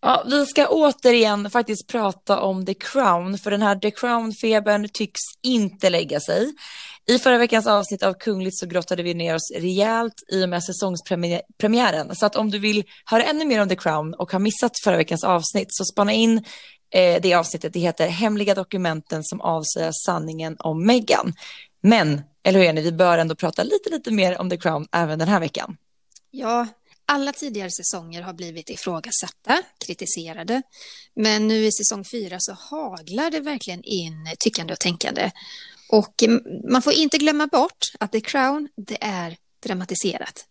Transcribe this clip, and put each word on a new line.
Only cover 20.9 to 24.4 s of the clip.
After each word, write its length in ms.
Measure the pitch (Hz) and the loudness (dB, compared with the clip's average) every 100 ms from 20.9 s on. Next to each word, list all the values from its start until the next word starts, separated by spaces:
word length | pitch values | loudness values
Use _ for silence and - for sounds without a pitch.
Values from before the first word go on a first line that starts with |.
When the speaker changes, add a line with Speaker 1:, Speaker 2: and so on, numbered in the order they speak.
| 247 214 - - 156 - - - _ | 4 4 0 0 -6 -14 -20 -20 _
Speaker 1:
Men, 380 | 190 226 156 147 - _ | 4 6 4 0 -6 _
eller 160 | - 190 | 4 6
hur, 60 | 180 | 6
Jenny, 160 | 156 | 4
vi 100 | 160 | -2
bör 260 | 165 180 170 | 4 4 4
ändå 180 | 165 160 | 2 -2
prata 280 | 170 - | -4 -2
lite, 260 | 247 415 - | -2 0 -2
lite 220 | 311 240 | -6 -2
mer 300 | 220 185 180 | 2 2 0